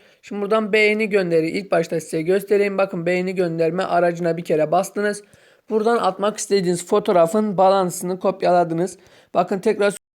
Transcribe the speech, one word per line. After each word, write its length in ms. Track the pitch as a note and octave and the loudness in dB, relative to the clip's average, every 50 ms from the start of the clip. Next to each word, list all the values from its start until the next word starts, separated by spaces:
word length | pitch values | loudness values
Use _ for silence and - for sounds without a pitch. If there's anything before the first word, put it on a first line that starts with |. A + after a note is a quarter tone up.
| _ _ _ _ _ | _ _ _ _ _
Şimdi 200 | - G3+ G3+ G3+ | -12 -8 -8 -2
buradan 300 | G3 G#3+ A3 A3 G#3 G3 | 0 0 0 0 0 2
beğeni 360 | G#3+ G#3+ G#3 G#3+ G#3+ A3 G#3 | 2 4 4 2 0 -2 0
gönderi 420 | G3 G3+ F#3 F3 E3+ D#3+ D#3+ E3 | 0 0 0 2 2 0 0 0
ilk 200 | - G3 G3 - | -4 -6 -4 -2
başta 300 | - E3+ E3+ - F3+ E3 | 0 0 0 -2 -4 -6
size 220 | D#3+ - - D#3+ D#3+ | -6 -4 -6 -4 -2
göstereyim. 560 | E3 F#3 G3+ F#3+ - G#3+ G3+ G3+ G3+ G3 F#3+ | 0 0 0 0 0 0 2 2 0 0 -2
Bakın, 280 | G3 F#3+ G3+ F3+ E3 | -2 -2 -2 -4 -2
beğeni 280 | F3 F3+ F3+ F3+ F#3+ F#3+ | -2 -2 0 -2 -4 -2
gönderme 480 | F3+ F#3 E3+ E3 E3 E3 D#3+ E3 F#3 F#3+ | -2 -2 -2 0 0 0 0 0 -2 -2
aracına 540 | - F3 F3 F3 F3 E3+ E3+ F3 E3+ E3 | 0 0 2 2 2 0 0 -2 -2 -2
bir 80 | E3 E3+ | -2 -2
kere 280 | - F3 D3+ D3+ D3+ E3 | -2 0 0 2 2 2
bastınız. 500 | F3 F#3+ F#3 - G3+ G3+ G#3 G#3 G#3 - _ _ _ _ _ _ _ _ _ | 0 0 -2 -4 -4 -4 -2 -4 -6 -12 _ _ _ _ _ _ _ _ _
Buradan 260 | G#3 A3 G#3+ A3+ A#3 | -2 0 2 2 2
atmak 400 | A3+ - F#3 F3+ - G3 G#3 G#3 | 2 0 0 -2 0 -2 -4 -2
istediğiniz 500 | - - - G3+ G3+ F3+ F3 F3+ E3+ - | -4 -4 0 0 0 2 0 -2 -2 -2
fotoğrafın 720 | - G#3+ G#3 G#3 - G#3 - A3+ - A3 G#3+ G#3+ G#3+ G3 | 0 0 0 2 4 4 4 4 4 2 0 0 0 2
balansını 600 | E3 F#3+ F#3+ F#3+ G3 F#3+ F3+ E3+ - F#3 F3+ F#3 F3+ | 4 4 4 4 4 2 0 -4 -6 -6 -6 -6 -2
kopyaladınız. 800 | - G3+ F#3 F#3 - F3 F3+ F3 F3 E3 E3 E3 F3 F#3+ - - _ _ _ - _ _ - | -2 -2 -2 0 0 2 2 2 2 0 0 -2 -4 -4 -6 -12 _ _ _ -20 _ _ -2
Bakın, 240 | - F#3+ - G#3 F#3+ | -2 0 0 -2 -2
tekrar 360 | F3+ A3 G#3 - G3+ G3+ G3 - _ _ _ | 0 -2 0 2 0 -2 -2 -4 _ _ _